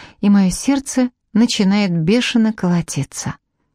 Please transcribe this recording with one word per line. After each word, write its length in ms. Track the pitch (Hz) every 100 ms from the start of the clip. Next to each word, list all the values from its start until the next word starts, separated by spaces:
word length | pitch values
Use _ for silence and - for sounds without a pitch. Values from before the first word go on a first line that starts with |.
| - _
и 100 | 202
моё 200 | 202 190
сердце 600 | 175 - 277 269 - 254 - _
начинает 580 | 208 233 - 190 202 202
бешено 600 | 170 160 233 240 233 220
колотиться. 840 | 220 180 175 165 - 135 - - - _ _ _